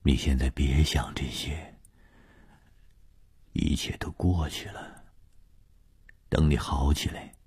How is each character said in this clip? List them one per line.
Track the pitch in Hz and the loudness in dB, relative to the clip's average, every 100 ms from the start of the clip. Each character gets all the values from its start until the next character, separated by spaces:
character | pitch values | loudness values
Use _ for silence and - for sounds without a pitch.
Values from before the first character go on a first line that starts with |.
你 | - 65 | 2 2
现 | - 65 | 2 2
在 | 65 | 0
别 | - 71 67 | 0 2 4
想 | 78 - 64 | 4 2 -4
这 | - 65 | -6 -8
些， | - - 76 - - - _ - _ - - - - _ - - - - - - _ - | -6 -8 -8 -10 -20 -20 _ -20 _ -20 -20 -20 -20 _ -20 -20 -20 -20 -20 -20 _ -10
一 | - 76 76 | -2 0 0
切 | - - | -2 -8
都 | - | -10
过 | - 87 92 76 | -4 0 0 -2
去 | - - | -6 -12
了。 | - - - - - - - - - - _ _ _ - - _ | -14 -16 -18 -20 -20 -20 -20 -20 -20 -20 _ _ _ -20 -20 _
等 | - 78 | 4 4
你 | 73 | 4
好 | - 73 69 | 0 0 2
起 | 73 - | 2 0
来 | - - - | -6 -14 -20